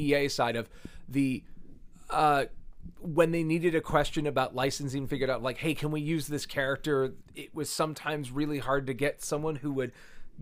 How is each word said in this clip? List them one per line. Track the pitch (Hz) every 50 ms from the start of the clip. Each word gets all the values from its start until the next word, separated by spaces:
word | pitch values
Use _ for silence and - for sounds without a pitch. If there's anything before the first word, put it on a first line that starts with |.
| 151
E | 143 143
A | 143 143
side | 139 - - 123 120 113
of | 117 107 - - - - - - - -
the, | - 131 139 139 131 127 - - - - - - - - - - - - - - -
uh, | - 151 156 151 143 139 123 - - - - - - - - 170 - -
when | - 180 143 170 165 165
they | 170 170 160
needed | 156 160 170 165 175 160
a | 156
question | - - - 147 147 - - 160 147
about | 147 127 131 131 - 107
licensing | 127 131 139 - - 143 131 127 139 135
figured | - 151 123 131 127
out, | 127 113 117
like, | 131 120
"Hey, | - 135 165 147
can | - 151 151
we | 151 151
use | 147 151 165 156 131
this | - 143 131 -
character?" | - - 147 135 135 139 131 - 156 143 135 131 131 - - - - -
It | - 143 - -
was | 156 143 -
sometimes | - - 160 156 143 - - 151 156 151 139 123
really | 127 143 151 151 147 139
hard | 123 127 139 143 131
to | 135 127
get | 113 143 147 - -
someone | - - 156 147 151 160 156
who | 131 147 147 139
would | 135 127 117 - - - - - - - - - -